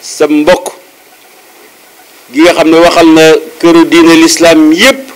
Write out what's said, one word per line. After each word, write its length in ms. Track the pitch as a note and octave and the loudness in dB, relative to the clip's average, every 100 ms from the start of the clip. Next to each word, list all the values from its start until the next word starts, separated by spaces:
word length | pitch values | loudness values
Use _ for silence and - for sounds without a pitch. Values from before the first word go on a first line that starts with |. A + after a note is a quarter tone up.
sa 260 | - - D3+ | -18 -6 -4
mbokk 440 | D3+ D3+ F3+ - - - _ _ - _ - _ - - _ - _ - - - | -2 0 -2 -4 -18 -20 _ _ -20 _ -20 _ -20 -20 _ -20 _ -20 -20 -12
gi 80 | B2+ | -2
nga 120 | E3+ | -2
xam 160 | D#3+ D#3 | 0 0
ne 80 | E3 | 2
waxal 280 | E3+ E3+ E3 | 0 2 2
na 80 | D#3+ D#3+ D3+ - - | 2 2 0 -4 -4
këru 260 | E3+ E3 D#3 | 0 2 2
diine 300 | D#3+ E3 E3 | 2 2 2
l'islam 580 | E3 - E3+ D#3+ D#3 | 0 0 0 2 0
yépp 340 | E3 A#3+ C4+ - | 0 -2 -4 -10